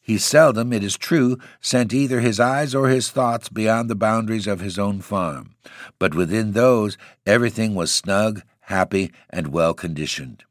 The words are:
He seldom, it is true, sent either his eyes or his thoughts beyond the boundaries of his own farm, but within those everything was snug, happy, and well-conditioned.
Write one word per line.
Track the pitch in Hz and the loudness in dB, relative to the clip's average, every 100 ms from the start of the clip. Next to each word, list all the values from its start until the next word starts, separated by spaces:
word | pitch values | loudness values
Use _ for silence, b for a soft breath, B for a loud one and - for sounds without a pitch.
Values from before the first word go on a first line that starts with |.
He | - 104 | -2 -2
seldom, | - 147 156 113 120 | 4 6 6 4 -2
it | 113 98 | -2 -2
is | - | -6
true, | - 170 123 127 B B | 0 2 2 0 B B
sent | - 127 113 | -2 0 2
either | 123 139 127 | 0 0 0
his | 120 107 | 0 2
eyes | 120 135 147 | 0 0 -2
or | 135 135 | 0 2
his | 131 117 | 2 0
thoughts | 135 123 117 - | 0 0 -2 -6
beyond | 110 110 113 117 | -2 0 0 -2
the | 104 | 0
boundaries | 107 113 110 110 101 | 0 0 -2 -4 -4
of | 95 | -6
his | 98 90 | -6 -4
own | 101 98 | -4 -4
farm, | - 98 85 67 53 _ B B B _ | -4 -4 -4 -6 -16 _ B B B _
but | 90 76 | 0 0
within | 85 107 107 | 0 0 0
those | 104 127 120 104 - B B - | 2 4 4 0 -6 B B 2
everything | 113 120 113 110 98 | 2 2 -2 -2 -2
was | 82 | -2
snug, | - 90 98 110 104 - _ | -2 0 0 0 -4 -14 _
happy, | - 95 92 98 92 b b | -6 -2 0 0 -2 b b
and | 92 76 | -8 -4
well-conditioned. | 78 82 82 90 76 76 - 67 110 _ | 0 0 0 -6 -6 -6 -8 -12 -18 _